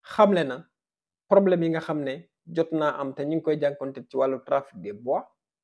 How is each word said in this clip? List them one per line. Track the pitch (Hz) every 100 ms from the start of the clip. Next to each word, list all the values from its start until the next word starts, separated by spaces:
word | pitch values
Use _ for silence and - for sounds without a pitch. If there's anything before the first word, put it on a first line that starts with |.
xamle | - - 208 185
na | 143 127 - _ _ _ _ _ -
problème | 202 196 175
yi | 165
nga | 160
xam | 160 151
ne | 135 143 - _ -
jot | 165 160
naa | 160 151 -
am | 135
te | 135
ñu | 147 160
ngi |
koy | 156 151
jànkonte | 143 143 135 131 120
ci | 131
wàllu | 135 131
trafic | - 139 139 -
des | 92
bois, | 104 123 170 - _ _ _